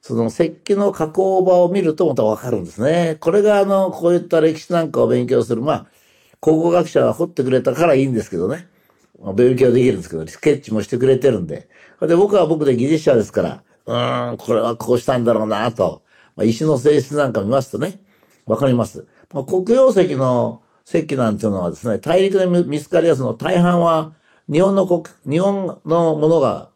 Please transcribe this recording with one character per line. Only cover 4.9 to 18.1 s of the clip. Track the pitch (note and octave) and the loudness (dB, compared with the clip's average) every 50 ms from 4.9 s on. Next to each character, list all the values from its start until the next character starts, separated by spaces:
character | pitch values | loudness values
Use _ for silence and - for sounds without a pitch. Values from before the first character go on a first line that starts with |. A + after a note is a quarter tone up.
か | - B2 | 0 0
を | B2 A#2 | 0 2
勉 | B2 B2 B2 A#2+ | 2 0 0 0
強 | C3 B2 A#2 | 0 0 0
す | A2+ A#2+ | 0 -4
る、 | A2 | -4
ま | B2+ D3+ D3 | -2 -4 -4
あ、 | - - _ _ _ _ _ _ _ _ _ _ _ | -4 -6 _ _ _ _ _ _ _ _ _ _ _
考 | - D#3 D#3+ D#3+ | 0 0 2 2
古 | E3 F3 | 2 2
学 | E3+ F3+ E3 E3 | 2 2 0 0
者 | - D3+ | 0 0
が | B2+ A#2 A2+ | 0 0 0
掘 | - E3+ | -2 -6
っ | F3 | -6
て | - - C3+ | -4 -4 -2
く | B2+ | 0
れ | C3 B2+ | 0 0
た | B2+ C3+ B2 | 0 0 0
か | C3+ E3+ E3+ | 0 2 2
ら | C#3+ | 2
い | C3+ C3+ | 2 2
い | |
ん | C3+ B2+ | 0 -2
で | A2 | -4
す | G2+ - | -6 -4
け | - E2+ | -6 -4
ど | F2 G2+ | -4 -4
ね。 | C#3 F3 F3 _ _ _ _ _ _ _ _ _ _ _ | -4 -6 -10 _ _ _ _ _ _ _ _ _ _ _
ま | - G#2 | -14 -8
あ、 | F#2+ | 0
勉 | G2+ B2 B2+ C3 | 2 4 4 4
強 | B2 C3 B2 | 4 2 4
で | A#2 B2+ | 4 4
き | B2 B2+ | 2 2
る | A2+ | 0
ん | F#2 | -2
で | E2+ | -6
す | - | -10
け | - | -10
ど、 | D#2+ D#2+ D#2+ | -10 -10 -10
ス | - - | -14 -2
ケ | - D3+ C#3 | 0 0 0
ッ | C3+ | 0
チ | - - | -4 -6
も | G#2+ G#2+ G#2 | -6 -6 -4
し | - | -4
て | - A2+ | -4 -2
く | B2 C3 | 2 2
れ | C3+ B2+ | 2 2
て | - C#3 | 2 0
る | A#2+ G2 | 0 0
ん | F2 D#2 | -4 -8
で。 | D2+ C2+ - _ _ _ - - _ _ | -10 -14 -14 _ _ _ -20 -20 _ _
で、 | - D#3 E3+ | -2 0 2
僕 | E3+ G3+ G3+ G#3 | 2 2 2 2
は | G3+ F3 | 2 2
僕 | D3+ D#3+ D#3 D3+ | 2 0 0 0
で | C#3 B2+ A#2 | 0 0 0
技 | A#2+ C#3 | 0 0
術 | D#3+ D#3 - | 0 0 2
者 | D3+ C3+ | 2 2
で | A#2 G2+ | 2 2
す | - - | 0 -2
か | G#2 | -4
ら、 | F2 E2 C2+ - _ _ _ _ _ - | -4 -4 -6 -12 _ _ _ _ _ -6
う | A2+ | -4
ー | A#2+ B2 A#2+ B2+ B2 B2 B2 A#2 | -4 -4 -2 -4 -4 -6 -6 -8
ん、 | A#2 | -10
こ | - - A#2 | -4 -2 0
れ | G#2+ | 0
は | A2 A#2 A#2 A#2 | 0 -2 -4 -6
こ | - A#2 B2 | -2 0 0
う | A#2 | 0
し | - | 0
た | - C3 B2 | 0 -2 0
ん | A#2 | 2
だ | A2+ A2+ | 2 2
ろ | A2 A2 | 2 0
う | G#2+ | -2
な | A2 G2+ A2 A#2+ | -2 -2 -2 -4
と。 | A2+ - F#2+ E2+ D#2 - _ _ _ _ _ _ _ | -2 -2 -2 -2 -2 -6 _ _ _ _ _ _ _
ま | - G2+ | -2 0
あ、 | |
石 | A2+ A2+ - D#3 | 0 0 0 0
の | D#3 D3+ B2+ | 0 0 2
性 | A#2+ C#3+ D3 - | 2 2 2 2
質 | C3+ - D3 | 0 -2 -2
な | D3 C#3+ C3 | -2 -2 -2
ん | A2+ | -2
か | A2 | -4
見 | G2 G2+ | -2 0
ま | B2+ C#3 C3 | -2 -2 -2
す | - | -4
と | - - | -8 -8
ね、 | C#3 F#3 F#3+ - _ _ | -8 -8 -8 -14 _ _